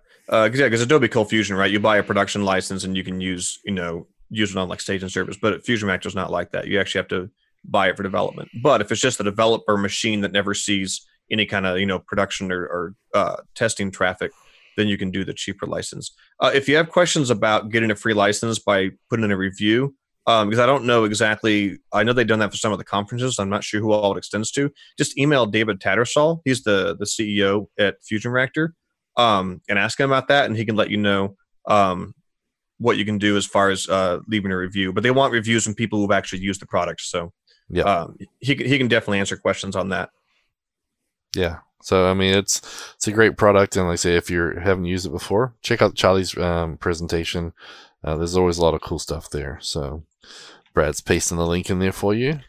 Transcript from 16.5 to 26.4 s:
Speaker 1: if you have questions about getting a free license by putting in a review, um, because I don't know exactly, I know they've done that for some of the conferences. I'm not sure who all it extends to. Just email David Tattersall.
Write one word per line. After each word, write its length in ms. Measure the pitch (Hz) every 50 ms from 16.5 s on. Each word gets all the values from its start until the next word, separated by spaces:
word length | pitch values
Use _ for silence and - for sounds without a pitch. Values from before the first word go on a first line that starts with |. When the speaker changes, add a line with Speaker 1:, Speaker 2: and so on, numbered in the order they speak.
| 123
Speaker 1:
if 140 | 139 139 135
you 80 | 143
have 140 | 156 170 165
questions 400 | - 185 180 165 - 170 143 120
about 400 | 120 101 113 110 107 104 - 107
getting 200 | 107 117 113 110
a 40 | 104
free 180 | - - 113 110
license 460 | 104 101 101 104 - - 117 113 107
by 300 | - - 104 98 95 95 95 - _ _
putting 140 | 127 117 113
in 80 | 104
a 60 | 101 92
review, 580 | 95 95 92 - 101 107 110 120 135 139 139 _ _ _ _ _ _
um, 240 | - 117 110 107 101
because 100 | 110 117
I 60 | 123
don't 200 | 123 139 139 117
know 180 | 120 120 120 110
exactly, 720 | 107 107 101 113 107 107 107 - 113 104 104 104 98 87 - - _
I 120 | - 104 107
know 100 | 117 123
they've 120 | 127 117 107
done 120 | 113 107
that 120 | 107 101
for 60 | - -
some 140 | - 113
of 60 | 101 92
the 60 | 101
conferences. 560 | - - 98 101 101 123 120 127 131 120 -
I'm 100 | 98 98
not 140 | 98 101 -
sure 180 | - - 107
who 100 | 107 110
all 220 | 104 104 104 101 98
it 40 | 90
extends 340 | - - - 104 110 -
to. 200 | - - 143 147 - _ - - _ -
Just 200 | 156 - - 143
email 280 | 135 151 151 131 117
David 340 | 107 101 110 113 110 101 95
Tattersall. 640 | - 104 95 104 120 117 - 147 151 160 165 165